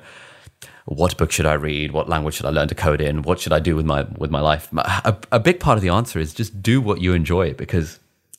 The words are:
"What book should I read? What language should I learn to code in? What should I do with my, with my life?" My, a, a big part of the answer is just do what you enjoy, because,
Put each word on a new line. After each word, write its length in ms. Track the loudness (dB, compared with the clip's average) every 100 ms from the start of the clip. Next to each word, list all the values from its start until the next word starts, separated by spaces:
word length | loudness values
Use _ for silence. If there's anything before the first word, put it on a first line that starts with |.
| -8 -20 -20 -20 -20 -20 -20 -20 -10
"What 320 | 0 0 2
book 140 | 0
should 140 | 2 2
I 80 |
read? 380 | 0 0 -4 -2
What 160 | -4 -2
language 280 | -2 -2 -4
should 100 | -2
I 40 |
learn 200 | 0 0
to 60 | 0
code 260 | 0 2
in? 200 | 0 -2
What 180 | -2 -2
should 120 | 0
I 80 | 0
do 160 | 2 0
with 100 | 0
my, 220 | 0 -2 -6
with 140 | -4
my 80 | 0
life?" 320 | 2 0 -2
My, 120 | -4 -2 0
a, 120 | 0 -2 0
a 60 | 2
big 180 | 2 2
part 180 | 2 2
of 40 |
the 80 | 2
answer 300 | 2 0 -4
is 140 | -6
just 300 | -6 -8 -2
do 160 | 2 2
what 220 | 2 0
you 120 | 2
enjoy, 400 | 2 2 2 2
because, 460 | -2 -2 -2 -2 -8 _ _ _